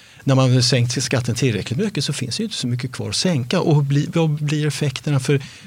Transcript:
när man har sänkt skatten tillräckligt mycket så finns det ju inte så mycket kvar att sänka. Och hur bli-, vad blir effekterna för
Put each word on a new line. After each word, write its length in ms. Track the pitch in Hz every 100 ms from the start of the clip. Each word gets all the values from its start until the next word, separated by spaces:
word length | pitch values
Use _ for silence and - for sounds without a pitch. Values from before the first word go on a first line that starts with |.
| - -
när 120 | 139 135
man 180 | 131
har 80 | 127
sänkt 420 | 123 127 120 135
skatten 320 | - 127 123 110
tillräckligt 440 | 135 107 - 120
mycket 240 | 214 151
så 100 | 143
finns 240 | 143 120 -
det 40 |
ju 40 | 220
inte 120 | -
så 100 | 123
mycket 240 | 123 123
kvar 180 | - 107
att 60 | -
sänka. 460 | 185 147 123 180
Och 140 | - 147
hur 60 |
bli-, 260 | 139 139 160
vad 160 | 165 160
blir 380 | 151 147 151 151
effekterna 520 | - 147 - 151 139
för 220 | 127 139 - -